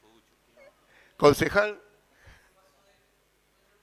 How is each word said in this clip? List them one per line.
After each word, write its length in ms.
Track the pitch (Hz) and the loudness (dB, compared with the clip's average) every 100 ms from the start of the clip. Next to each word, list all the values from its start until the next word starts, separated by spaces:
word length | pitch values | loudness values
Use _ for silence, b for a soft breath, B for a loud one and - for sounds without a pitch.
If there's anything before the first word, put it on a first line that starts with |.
| 110 113 _ _ _ _ - _ _ b b - | _ -20 _ _ _ _ -20 _ _ b b 0
Concejal. 640 | 147 139 160 202 208 208 - _ _ b b b b _ _ _ _ _ _ _ _ _ _ _ _ _ | 2 2 -2 -2 -4 -8 -20 _ _ b b b b _ _ _ _ _ _ _ _ _ _ _ _ _